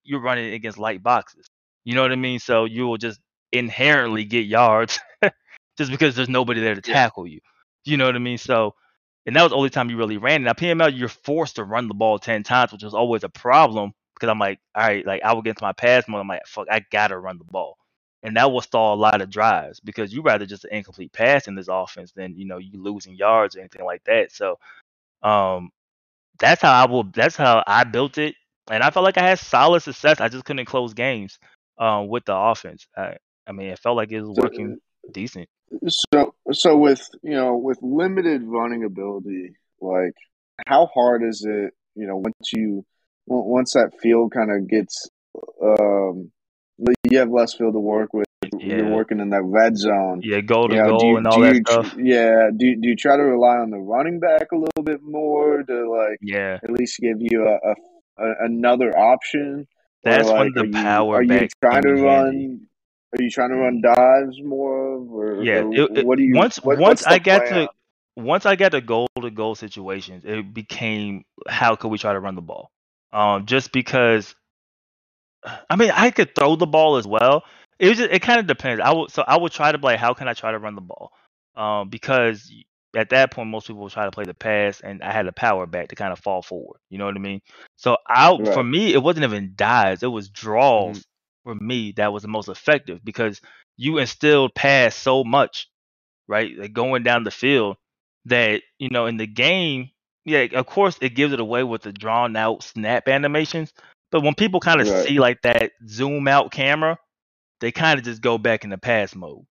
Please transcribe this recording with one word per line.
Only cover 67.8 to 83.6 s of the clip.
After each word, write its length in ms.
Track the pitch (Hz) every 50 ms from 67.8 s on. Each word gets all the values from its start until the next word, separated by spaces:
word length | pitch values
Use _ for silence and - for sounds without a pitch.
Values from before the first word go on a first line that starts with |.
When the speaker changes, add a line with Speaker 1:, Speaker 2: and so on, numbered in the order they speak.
| _ _ _ _ _ _ _
Speaker 1:
once 300 | 120 113 123 160 202 -
I 100 | 208 196
got 160 | 180 196 185 151
to 80 | 135
goal 260 | 120 113 113 113 123 123 - 123
to 100 | 120 120
goal 240 | 107 110 107 110 110
situations, 720 | - 110 104 - 107 95 95 95 98 92 92 92 90 -
it 280 | 104 107 110 104 98 107
became, 720 | 117 107 - - - 120 110 110 107 104 101 98 95 - _ _ - - -
how 280 | - - 123 117 110
could 140 | - - 113
we 80 | 110 104
try 160 | - 107 101
to 60 | 98
run 160 | 95 98 95
the 60 | 90
ball? 300 | 85 80 - - - - _ _ _ _ _ _ _ _
Um, 340 | - 107 104 104 101 101 98
just 260 | 107 127 135 - -
because, 640 | - 131 120 - - 131 123 117 113 107 101 - - _ _ _ _ _ _ _ _ _ _ _ _ _ _ _ _ _ _ _ _ _ - - - - - -
I 60 | 151
mean, 160 | 196 233 208
I 200 | - - 208 247
could 240 | - - 185 - -
throw 200 | 147 139 147 160
the 120 | 160 175 156
ball 300 | 147 156 156 156 147 127
as 100 | 104 101
well. 360 | 107 110 117 127 143 151 - - - _ _ _ _ -
It 100 | - 185
was 80 | 233 220
just, 140 | 240 -
it 100 | - 185
kinda 220 | - - 240 233 214
depends. 380 | 165 131 - - 131 120 107
I 100 | 87 131 160
would, 180 | 165 156 -
so 120 | - 156 - -
I 80 | 139 170
would 140 | 175 160
try 200 | - - 147 151
to 60 | 151 151
be 60 | 143
like, 140 | 131 117 107
"How 140 | 117 120 127
can 140 | - 131 123
I 60 | 117
try 180 | - - 110
to 80 | 110 107
run 160 | 107 107 104
the 60 | 98
ball?" 300 | 92 87 - - - - _ _ _ _ _ _ _ _ _
Um, 340 | - 107 107 107 104 101 98
because 640 | 123 117 - - 135 127 120 113 110 101 - - 113 113 _ _ _ _ _ _ -
at 140 | 113 110 -
that 220 | 127 131 135 127
point, 180 | - 127 117 110
most 180 | 110 110